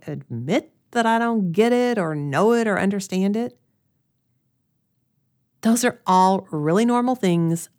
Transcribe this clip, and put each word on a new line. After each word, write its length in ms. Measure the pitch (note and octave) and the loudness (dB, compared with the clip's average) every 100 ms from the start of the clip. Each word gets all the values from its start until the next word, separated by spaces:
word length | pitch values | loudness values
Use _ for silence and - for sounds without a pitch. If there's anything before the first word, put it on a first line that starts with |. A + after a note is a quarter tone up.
admit 680 | - C#3+ - A#2+ B2+ B3 - _ _ | -12 -12 -10 -10 -4 -4 -4 _ _
that 140 | A#3+ A3+ | -2 0
I 120 | A3+ | 0
don't 340 | A#3 A3+ F3+ | 0 -2 -2
get 200 | E3 A#3 | 0 2
it 260 | B3 B3 A3+ | 2 0 -2
or 180 | E3 D3+ | -4 -4
know 360 | C#3+ C#3 G#3+ | -4 0 2
it 140 | A#3 A3 | 2 0
or 120 | F3+ | 0
understand 580 | F#3+ G3 F#3+ F#3 G3 G#3+ | 0 -2 -4 -2 -2 -2
it?" 200 | B3 - _ _ _ _ _ _ _ _ _ _ _ _ _ _ _ _ _ _ _ _ | -6 -10 _ _ _ _ _ _ _ _ _ _ _ _ _ _ _ _ _ _ _ _
Those 220 | A3+ A#3 | 0 2
are 160 | B3 - - | 0 -2 2
all 400 | F#3 F#3 F#3+ F#3+ | 4 4 2 -2
really 340 | D#3 D3+ F#3 | -4 0 2
normal 300 | A#3+ A#3+ B3 | 2 0 0
things 540 | B3+ F#3+ E3+ E3 E3 - | 0 0 2 0 -2 -6